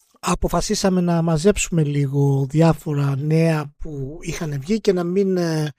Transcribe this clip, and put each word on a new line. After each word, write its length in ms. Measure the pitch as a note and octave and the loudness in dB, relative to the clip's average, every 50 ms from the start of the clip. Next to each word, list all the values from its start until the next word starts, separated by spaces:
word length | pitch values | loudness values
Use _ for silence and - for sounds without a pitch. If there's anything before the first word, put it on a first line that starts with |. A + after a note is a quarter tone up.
| _ _ _ _ | _ _ _ _
Αποφασίσαμε 800 | - F3+ F3+ - - D#3+ - F3 - - G#3+ - - F#3+ F#3 F3+ | -4 -4 -2 -2 -2 -2 0 -2 0 -2 -2 0 0 2 2 2
να 200 | F3 F3 E3+ E3 | 2 2 0 2
μαζέψουμε 600 | E3 E3+ E3 D3+ D#3+ G#3 G3+ - - - F3+ D#3+ D3+ | 2 2 0 4 4 2 2 2 -2 -2 0 0 0
λίγο 640 | D3 C#3+ C#3+ C#3+ C3+ C#3 C#3+ C#3 C#3 C#3 C#3 C#3 C3 | 2 2 0 0 0 2 2 2 2 2 0 0 0
διάφορα 640 | D3 D#3 E3 E3 D#3 - - D#3 D3 C#3+ C#3+ C#3 C#3 | 2 4 4 4 4 2 -2 -4 -2 -2 -2 -2 -2
νέα 580 | C3+ D3 D3+ D#3 D#3+ E3 E3 D#3+ D3+ D3+ D3 - | -2 -2 0 2 2 2 2 2 0 -4 -6 -10
που 420 | _ - D#3+ D3 C#3 C3+ C3+ D#3 F3 | _ -12 -10 -8 -8 -8 -10 -10 -10
είχαν 380 | - E3+ D3 - E3+ D3+ C#3+ C#3 | -10 -10 -8 -8 -6 -6 -6 -6
βγει 220 | C3 E3+ A3+ G#3+ | -4 -4 -4 0
και 120 | - G#3 F#3 | 0 0 0
να 100 | F3+ E3+ | 0 -2
μην, 340 | F3 F3+ G3 G3 F#3+ F#3 | 0 0 0 0 2 0
ε, 340 | F3+ E3+ E3 D#3+ D#3 D3+ D3+ - | 0 0 0 0 0 -2 -4 -6